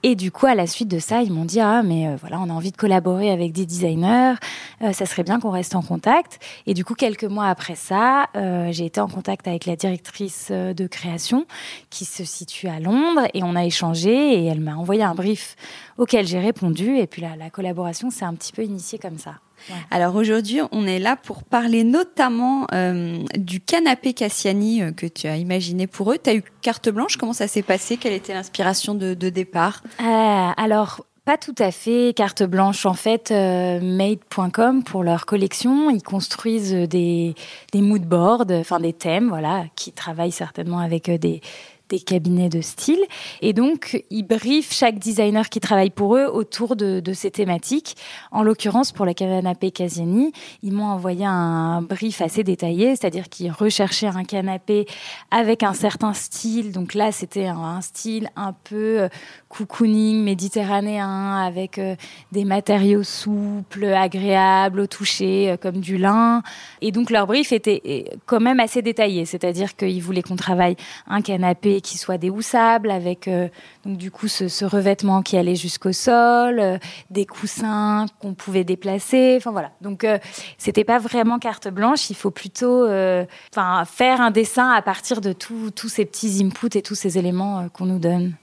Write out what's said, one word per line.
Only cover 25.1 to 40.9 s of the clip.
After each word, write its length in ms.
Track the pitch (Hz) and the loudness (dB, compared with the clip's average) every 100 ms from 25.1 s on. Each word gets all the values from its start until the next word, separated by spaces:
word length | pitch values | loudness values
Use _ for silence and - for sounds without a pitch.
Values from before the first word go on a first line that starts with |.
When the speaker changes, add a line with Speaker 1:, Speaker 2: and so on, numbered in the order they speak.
| - 156 | -6 -4
Speaker 2:
as 100 | 156 | -4
imaginé 500 | 175 185 175 180 185 | -2 -2 -2 -2 -4
pour 260 | - 202 | -2 -2
eux. 60 | 285 | 0
T'as 160 | - | 2
eu 100 | 220 - _ | 0 -2 _
carte 300 | - 226 226 | -4 -2 -2
blanche, 260 | 208 339 - | 0 -2 -2
comment 160 | 233 | -4
ça 160 | 240 208 | -2 -2
s'est 140 | 214 | -2
passé ? 340 | 196 190 - 240 | 0 -2 0 -4
Quelle 160 | 240 | -2
était 220 | 196 202 | -4 -6
l'inspiration 600 | 190 190 - 185 190 - | -8 -8 -2 0 0 -2
de, 200 | 208 185 | -2 -4
de 160 | 180 185 | -2 -2
départ ? 520 | 180 185 170 175 202 - - | -2 -4 0 0 -2 -14 -4
Speaker 1:
Euh, 480 | 233 220 220 202 180 - | 2 4 4 4 2 0
alors, 500 | 220 214 208 - - _ | 2 2 0 -6 -18 _
pas 140 | - 311 | 0 0
tout 160 | - 247 | -2 -2
à 120 | 196 | -2
fait 420 | 175 226 240 240 | 0 0 2 2
carte 280 | 233 202 - | 2 0 2
blanche. 420 | 190 185 196 190 | 2 4 4 4
En 100 | 196 | 0
fait, 360 | 185 220 226 226 | 0 0 0 2
euh, 500 | 208 190 185 180 180 | 2 4 2 0 0
made 400 | 180 185 196 208 _ | 0 0 0 -2 _
point 220 | - 180 | -4 -2
com, 320 | 202 233 262 | 2 2 2
pour 200 | 247 196 | 0 -2
leur 220 | 175 170 | 0 0
collection, 640 | - 202 190 - 240 277 302 | 0 0 0 0 2 4 4
ils 140 | 226 | 2
construisent 720 | - 190 - - 233 226 202 | 0 -6 -4 -4 -2 0 0
des, 600 | 185 170 175 170 170 170 156 - - - | 0 2 2 2 2 0 -4 -14 -20 -2
des 80 | 202 | 2
mood 220 | 202 214 | 4 2
boards, 440 | 165 175 180 233 208 | 2 4 6 4 2
enfin 300 | 175 165 175 | 0 0 0
des 120 | 165 | 0
thèmes, 360 | 165 175 175 240 | -2 -2 2 0
voilà, 360 | 165 156 190 165 - | 0 -2 -2 -4 -10
qui 160 | - | -14
travaillent 400 | - - 160 170 | -12 -10 -4 -4
certainement 460 | 175 165 - 170 175 | -4 -10 -8 -6 -4
avec, 300 | 170 | -2